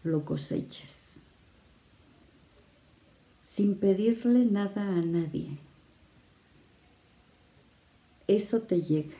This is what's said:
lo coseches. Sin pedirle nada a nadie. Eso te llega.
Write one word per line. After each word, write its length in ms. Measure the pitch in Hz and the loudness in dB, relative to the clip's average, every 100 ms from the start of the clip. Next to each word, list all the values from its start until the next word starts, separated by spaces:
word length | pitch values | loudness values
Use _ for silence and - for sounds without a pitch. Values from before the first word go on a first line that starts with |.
lo 200 | 165 156 | 0 -2
coseches. 1000 | 151 151 - - - - - - - - - _ - - _ _ _ - - - - _ _ - _ _ _ _ _ _ _ _ | -2 -6 -4 -6 -6 -12 -14 -18 -18 -20 -20 _ -20 -20 _ _ _ -20 -20 -20 -20 _ _ -20 _ _ _ _ _ _ _ _
Sin 320 | - - 202 | -8 0 2
pedirle 720 | 190 196 190 226 226 240 247 | 4 2 4 2 2 4 4
nada 420 | 240 202 196 202 202 | 4 2 0 -2 0
a 140 | 175 | 0
nadie. 560 | 165 170 160 151 147 143 - - _ _ _ _ _ _ _ - _ _ _ _ _ _ _ _ _ _ _ _ _ _ _ _ - | 0 0 -2 -6 -8 -12 -16 -20 _ _ _ _ _ _ _ -20 _ _ _ _ _ _ _ _ _ _ _ _ _ _ _ _ 2
Eso 340 | 208 - 226 | 2 2 -2
te 200 | - 175 | 2 0
llega. 360 | 151 156 151 | 2 0 -2